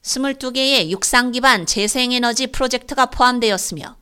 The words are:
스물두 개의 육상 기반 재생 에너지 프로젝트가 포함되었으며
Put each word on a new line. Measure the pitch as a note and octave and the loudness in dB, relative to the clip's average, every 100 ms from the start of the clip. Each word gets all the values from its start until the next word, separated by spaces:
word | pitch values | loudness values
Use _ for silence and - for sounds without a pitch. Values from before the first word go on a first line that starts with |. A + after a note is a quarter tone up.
스물두 | - B3+ C#4 C4+ C4 | -6 -4 -2 -4 -4
개의 | B3+ C4+ C4 D#3+ | 0 2 2 2
육상 | F#3+ - B3 B3 | -4 2 2 2
기반 | B3 C4 A3 G#3+ | 2 4 4 0
재생 | - G#3 C4 B3 | -2 -2 0 0
에너지 | B3 A#3+ A#3 C4 | 0 0 -2 -4
프로젝트가 | - C4 C4 - C#4 B3 | -2 -2 -2 -4 -2 0
포함되었으며 | - B3 B3 A3+ F#3+ - D#3 - - | 4 2 4 0 0 -4 -10 -12 -20